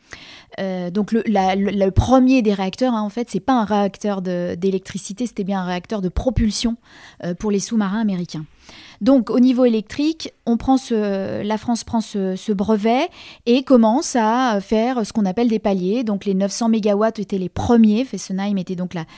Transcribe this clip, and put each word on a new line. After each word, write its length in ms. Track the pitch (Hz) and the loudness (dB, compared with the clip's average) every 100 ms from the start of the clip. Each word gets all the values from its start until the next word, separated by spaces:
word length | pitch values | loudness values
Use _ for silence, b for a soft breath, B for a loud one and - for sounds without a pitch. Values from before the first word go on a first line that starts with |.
| B B B B B - | B B B B B -8
Euh, 320 | 190 185 175 | -6 -6 -4
donc 220 | 180 202 | -4 -2
le, 100 | 226 - | -2 0
la, 280 | 202 190 | 0 2
le, 160 | 196 196 | 0 0
le 200 | 196 190 | 2 2
premier 520 | 185 - 262 254 262 | 2 4 4 6 4
des 120 | 214 | 2
réacteurs, 400 | 202 190 - 254 | 0 -2 -2 -2
hein, 80 | 226 | 0
en 80 | 214 | -4
fait, 180 | 214 240 | -6 -6
c'est 80 | 190 | -4
pas 220 | - 254 | 0 0
un 40 | |
réacteur 580 | 202 208 202 196 208 196 | 2 0 0 -2 -4 -4
de, 340 | 185 175 175 175 | -4 -4 -4 -2
d'électricité, 720 | 190 190 - 196 - 196 247 | -2 -2 -4 -8 -8 -6 -6
c'était 180 | - | -6
bien 160 | 190 196 | -4 -4
un 60 | 180 | -4
réacteur 340 | 180 - 214 | -6 -6 -4
de 80 | 180 | -4
propulsion, 680 | - 262 214 226 196 233 233 B B B - | -2 -2 0 0 0 -2 -4 B B B -10
euh, 100 | 175 | -8
pour 160 | 175 214 | -4 -2
les 100 | 202 | -2
sous-marins 400 | - 226 202 208 | 0 -2 -2 -2
américains. 440 | 220 185 175 156 151 B B B B B | -2 -2 -6 -10 -12 B B B B B
Donc, 300 | 208 269 220 | 2 4 4
au 80 | 247 | 4
niveau 260 | 254 247 | 4 6
électrique, 680 | 254 220 208 - 302 320 - - | 4 2 -2 -2 -2 -2 -8 -8
on 120 | - 233 | -2 -2
prend 200 | - 262 | 2 0
ce, 640 | - 226 208 190 190 - | 2 -2 0 -2 -4 -6
la 140 | 208 214 | -4 -4
France 280 | - 233 | -2 -4
prend 160 | - 233 | -2 -4
ce, 340 | 214 208 190 | -4 -4 -4
ce 180 | 185 - | -4 -4
brevet 560 | 202 208 220 220 247 349 B B B - | -2 0 0 2 0 -2 B B B 2
et 160 | 247 | 2
commence 540 | 269 254 220 240 349 254 | 6 6 6 2 0 0
à 420 | 214 233 262 208 | 2 2 0 0
faire 460 | 190 220 233 254 208 | 0 0 0 -2 -2
ce 60 | |
qu'on 120 | - | 0
appelle 240 | 196 185 240 | 0 0 0
des 120 | 220 | 0
paliers. 420 | 214 196 180 233 | 0 0 0 -2
Donc, 220 | 226 202 | -2 -4
les 100 | 202 | -2
neuf 160 | 190 196 | 0 0
cents 180 | - 233 | 0 0
mégawatts 520 | 220 208 202 220 214 | 2 2 2 0 -2
étaient 180 | 196 196 | -6 -4
les 100 | 180 | -4
premiers. 560 | - - 240 220 208 | -4 2 6 6 4
Fessenheim 540 | 262 190 - 190 202 196 | -2 -6 -8 -6 -4 -4
était 160 | 170 | -4
donc 200 | 180 180 | -6 -6
la, 100 | 175 160 | -8 -10